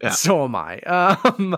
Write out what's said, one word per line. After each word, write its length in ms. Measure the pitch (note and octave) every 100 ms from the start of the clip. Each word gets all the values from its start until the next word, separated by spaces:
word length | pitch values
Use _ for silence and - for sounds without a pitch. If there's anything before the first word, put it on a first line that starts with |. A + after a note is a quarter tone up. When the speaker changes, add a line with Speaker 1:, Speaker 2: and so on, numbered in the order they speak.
Speaker 1:
yeah. 60 | A2
Speaker 2:
so 340 | - E3+ F3
am 120 | C3
I. 240 | G#2 D#2 F#2
Um, 760 | - F3+ F3+ F#3+ B3+ A#3+ F#3+